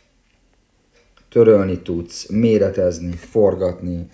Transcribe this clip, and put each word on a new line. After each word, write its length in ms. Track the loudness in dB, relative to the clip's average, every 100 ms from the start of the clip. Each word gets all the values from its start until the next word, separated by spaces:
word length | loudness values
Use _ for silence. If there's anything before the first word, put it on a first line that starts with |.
| _ _ _ _ _ _ _ _ _ _ _ _ _
Törölni 520 | 4 6 6 2 -4
tudsz, 480 | -6 -8 -8 -12 -6
méretezni, 840 | -2 2 2 0 0 -2 -2 -8
forgatni, 960 | -10 -6 0 2 0 -4 -6 -8 -8 -10